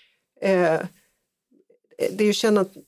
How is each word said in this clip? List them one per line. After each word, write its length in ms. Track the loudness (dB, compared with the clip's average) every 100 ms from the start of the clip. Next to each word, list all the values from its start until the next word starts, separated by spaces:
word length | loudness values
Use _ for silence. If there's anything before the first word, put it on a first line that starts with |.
| _ _ _ -6
eh, 380 | -2 2 2 0 -4 _ _ _ _ _ _ _ _ _ _ -6 -4
det 120 | 0
är 40 | 0
ju 60 |
känna-, 320 | 0 2 2 0 -8